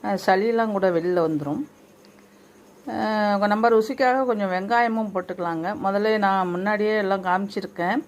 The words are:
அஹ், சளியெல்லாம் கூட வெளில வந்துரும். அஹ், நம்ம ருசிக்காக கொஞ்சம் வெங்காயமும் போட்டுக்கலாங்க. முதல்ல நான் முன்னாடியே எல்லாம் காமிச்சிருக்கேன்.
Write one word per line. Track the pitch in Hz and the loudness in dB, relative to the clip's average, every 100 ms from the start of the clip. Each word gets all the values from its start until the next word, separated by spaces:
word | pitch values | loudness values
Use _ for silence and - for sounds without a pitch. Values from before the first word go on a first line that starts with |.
அஹ், | 214 196 - | -2 -2 2
சளியெல்லாம் | 185 220 233 226 | 2 4 0 0
கூட | 196 190 | 2 2
வெளில | 170 170 180 160 | 2 0 2 2
வந்துரும். | 156 143 165 302 - - - - - - - - - - - - | 0 -2 -4 -6 -12 -20 -20 -20 -20 -20 -20 -20 -20 -20 -20 -10
அஹ், | 220 214 214 208 202 208 | -6 -2 0 0 2 2
நம்ம | 208 233 | 2 4
ருசிக்காக | 226 220 269 262 254 262 | 4 2 0 2 2 0
கொஞ்சம் | 220 196 | 0 -2
வெங்காயமும் | 185 196 240 233 226 220 | -2 0 2 2 0 -2
போட்டுக்கலாங்க. | 185 180 180 170 165 170 208 | -4 -6 -6 -4 -4 -4 -4
முதல்ல | 190 196 214 220 | -2 0 0 2
நான் | 202 190 180 | 2 0 0
முன்னாடியே | 175 196 208 214 214 | -2 -2 0 0 0
எல்லாம் | 196 196 | 0 -2
காமிச்சிருக்கேன். | 185 180 196 - 196 - 175 240 | 0 -2 -2 -8 -10 -4 -2 -2